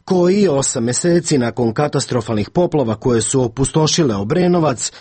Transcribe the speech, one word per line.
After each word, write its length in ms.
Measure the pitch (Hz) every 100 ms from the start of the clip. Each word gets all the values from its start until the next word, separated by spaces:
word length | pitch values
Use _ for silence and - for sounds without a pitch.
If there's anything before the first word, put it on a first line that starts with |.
koji 440 | - 185 175 202 190
osam 360 | 139 135 131
meseci 540 | 117 123 175 170 - 147
nakon 340 | 117 113 117
katastrofalnih 800 | 113 147 143 - 127 110 110 101
poplava 440 | 170 175 151 117
koje 260 | 107 131 113
su 220 | 107 135
opustošile 720 | 120 117 135 160 156 - 147
Obrenovac 800 | 101 101 180 180 175 151 123 - -